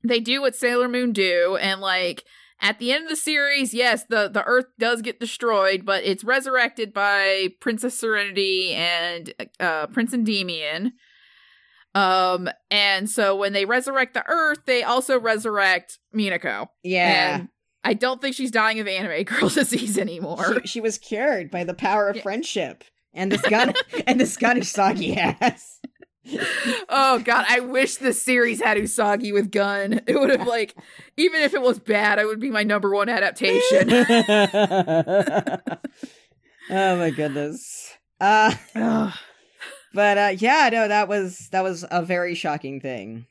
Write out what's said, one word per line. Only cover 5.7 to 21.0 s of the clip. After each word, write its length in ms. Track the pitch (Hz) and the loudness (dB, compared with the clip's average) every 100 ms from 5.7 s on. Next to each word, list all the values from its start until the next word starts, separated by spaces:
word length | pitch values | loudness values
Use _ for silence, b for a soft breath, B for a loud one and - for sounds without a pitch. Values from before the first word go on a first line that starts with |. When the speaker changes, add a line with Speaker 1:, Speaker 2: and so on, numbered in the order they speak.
| 190 | 0
Speaker 1:
but 180 | 196 196 | 0 -2
it's 220 | - 190 | 0 -4
resurrected 680 | 220 262 262 254 233 - 214 | 0 -2 0 0 0 -2 -8
by 580 | 202 202 202 196 190 190 - | -2 0 2 2 0 -2 -4
Princess 360 | - 220 247 - | -6 -4 -4 -4
Serenity 760 | 226 214 202 196 196 185 185 | -2 -2 -2 -2 0 0 -2
and, 580 | 127 170 175 170 170 165 - 110 _ | -2 -2 0 -2 -4 -10 -14 -16 _
uh, 260 | 170 160 151 | -2 -2 -2
Prince 260 | - 233 | -2 -2
Endymion. 800 | 247 220 202 185 165 151 160 226 b b b b b b b b b b | 0 0 -2 -4 -6 -6 -4 -6 b b b b b b b b b b
Um, 540 | 196 190 185 185 180 180 - _ | 0 2 4 2 0 -4 -10 _
and 360 | 208 202 190 208 | 2 2 0 -2
so 280 | - 202 196 | 0 0 2
when 160 | 202 | 0
they 120 | 202 | -2
resurrect 500 | 196 247 254 269 247 | 0 -2 0 -2 -2
the 100 | 233 - | -4 -2
Earth, 340 | 339 311 294 - | 0 0 -2 -2
they 160 | 247 | 0
also 380 | - 247 254 262 | 2 -2 0 0
resurrect 800 | 226 214 220 208 196 180 - - _ | 0 -2 -2 0 2 2 -2 -20 _
Minako. 540 | 214 202 185 151 101 - _ | -4 -2 -2 -4 -6 -10 _
Speaker 2:
Yeah. 560 | 180 185 175 170 180 180 | -4 0 2 2 2 -2
Speaker 1:
And 100 | 180 _ _ _ | -8 _ _ _
I 100 | - | -4
don't 260 | 220 254 254 | 0 -2 -2
think 140 | 277 | -6
she's 160 | 254 262 | -4 -2
dying 300 | 220 220 220 | 0 0 0
of 80 | 208 | -4
anime 340 | 190 190 156 | -4 -4 -4
<laughs> 20 | |
girl 240 | 196 240 196 | -2 0 0
disease 500 | 302 269 240 240 202 | 2 0 -2 -2 -4
anymore. 640 | 202 170 170 160 165 220 | -4 -6 -10 -4 -2 -2
Speaker 2:
She, 40 | - | -4
she 140 | 233 | -6
was 180 | 220 | -4
cured 500 | 214 | -6